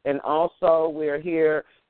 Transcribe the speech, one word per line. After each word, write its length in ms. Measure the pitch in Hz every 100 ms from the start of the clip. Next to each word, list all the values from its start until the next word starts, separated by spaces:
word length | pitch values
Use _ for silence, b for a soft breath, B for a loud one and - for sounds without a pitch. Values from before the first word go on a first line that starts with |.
| 143
and 160 | 139
also 640 | - 156 254 - 175 165 160
we 220 | 151 151
are 80 | 147
here 480 | 175 160 156 156 b b